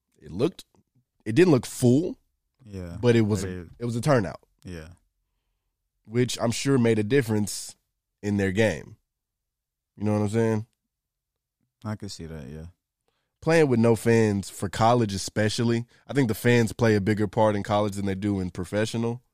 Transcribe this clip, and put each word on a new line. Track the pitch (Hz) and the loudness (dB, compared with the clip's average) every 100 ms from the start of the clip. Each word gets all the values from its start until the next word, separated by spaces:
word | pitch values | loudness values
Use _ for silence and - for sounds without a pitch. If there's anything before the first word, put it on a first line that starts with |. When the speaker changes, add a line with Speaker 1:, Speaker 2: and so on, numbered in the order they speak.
| _ _ | _ _
Speaker 1:
it | - | -16
looked, | 82 147 - - _ _ _ _ _ | -4 -4 -4 -18 _ _ _ _ _
it | - | -2
didn't | 117 185 | 4 6
look | 135 - | 6 2
full, | - 123 127 175 262 _ _ _ _ | 2 4 4 0 -8 _ _ _ _
Speaker 2:
Yeah, | - 98 87 87 | -18 -14 -12 -2
Speaker 1:
but | 120 117 | 2 4
it | 107 | 4
was | 104 | 0
Speaker 2:
but | 95 | -4
Speaker 1:
a, | 90 | -10
Speaker 2:
it | 85 - | -14 -12
Speaker 1:
it | |
was | 120 120 | -8 -4
a | |
turnout. | 151 135 90 - _ _ | 2 2 0 -8 _ _
Speaker 2:
Yeah. | - 87 80 - _ _ _ _ _ _ _ _ _ _ | -16 -16 -16 -20 _ _ _ _ _ _ _ _ _ _
Speaker 1:
Which | _ 113 127 - | _ -2 -2 0
I'm | 117 | -4
sure | 113 135 139 | -2 0 2
made | 117 110 | 4 2
a | |
difference | 104 139 113 107 104 - - - _ _ _ _ | 2 0 0 -2 -2 -6 -14 -20 _ _ _ _
in | 104 101 | -4 0
their | 98 | 0
game. | 92 110 76 - 110 _ _ _ _ _ _ _ _ _ - | 2 0 0 -10 -20 _ _ _ _ _ _ _ _ _ -8
You | |
know | 104 | -2
what | 104 | -2
I'm | 104 | 0
saying? | 113 113 110 110 _ _ _ _ _ _ _ _ _ _ _ | 0 0 -2 -6 _ _ _ _ _ _ _ _ _ _ _
Speaker 2:
I | 107 | -12
could | 107 101 | -12 -12
see | - 82 | -14 -14
that, | 80 67 | -14 -14
yeah. | 78 85 - _ _ _ _ _ _ | -16 -16 -20 _ _ _ _ _ _
Speaker 1:
Playing | - 165 151 | 0 2 4
with | 120 | 4
no | 117 113 | 4 2
fans | 117 117 110 101 92 | 4 4 4 0 -4
for | - 98 | -8 -8
college | - 113 123 110 | 0 2 4 0
especially, | 98 - - 107 - 117 117 117 _ _ | -4 -6 -2 -2 0 -2 -2 -4 _ _
I | |
think | 127 127 | -2 0
the | |
fans | 110 120 120 113 | 0 2 4 2
play | - 117 | 0 2
a | 107 | 2
bigger | 98 104 104 | 2 0 -2
part | 120 110 104 | 2 2 0
in | |
college | - 104 107 | 0 0 0
than | 98 | -4
they | 98 | -6
do | 95 101 101 | -4 -2 -2
in | 90 | -4
professional. | - 87 101 110 117 117 120 _ | -8 -6 -4 -2 -2 -4 -6 _